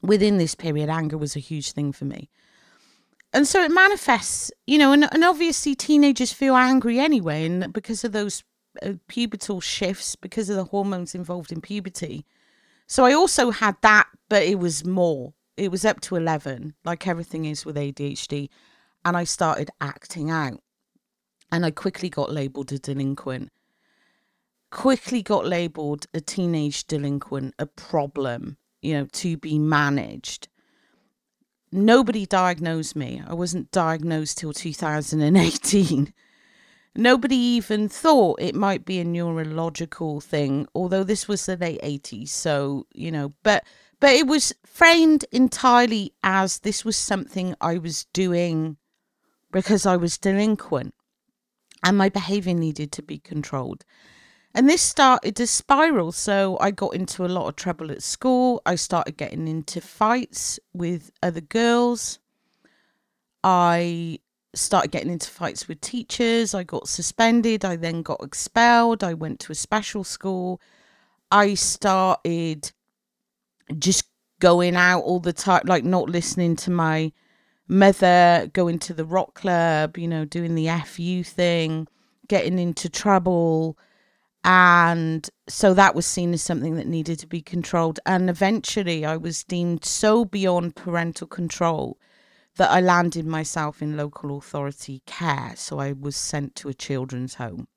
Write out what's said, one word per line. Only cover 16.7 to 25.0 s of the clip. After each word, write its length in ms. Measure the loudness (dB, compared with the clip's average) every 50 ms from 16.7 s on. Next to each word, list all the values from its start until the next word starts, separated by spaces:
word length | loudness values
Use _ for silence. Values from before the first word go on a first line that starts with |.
| -16 _ _
like 220 | -8 -8 -6 -4
everything 380 | -6 -6 -6 -8 _ -8 -8 -6
is 220 | -6 -8 -8 -10
with 100 | -8 -6
A 140 | -6 -6 -6
D 140 | -6 -8 -8
H 220 | -8 -8 -8 -10
D, 220 | -8 -8 -8 -8 -10 _ _ _ _ _ _ _ _ _ _ _
and 120 | -2 -2
I 80 | -2 -2
started 460 | -4 -4 -2 -2 -2 -2 -2 -4 -10 -10 _
acting 500 | -12 -12 -12 -14 -18 -18 -12 -8 -6 -4
out. 320 | -4 -4 -4 -6 -8 -12 _ _ _ _ _ _ _ _ _ _ _ _ _ _ _ _ _ _ -4
And 140 | -2 -2
I 60 | -2 -4
quickly 360 | -4 -6 -6 -6 -4 -8 -8
got 240 | -4 -4 -4 -4 -4
labelled 400 | -6 -6 -6 -8 -10 -10 -8 -10
a 60 | -10
delinquent. 720 | -8 -8 -6 -4 -4 -4 -6 -6 -8 -10 -10 -10 -10 -14 _ _ _ _ _ _ _ _ _ _ _ _ _ _ _ _ _ _ _ _ _ _ _ _
Quickly 500 | -16 -2 2 2 2 2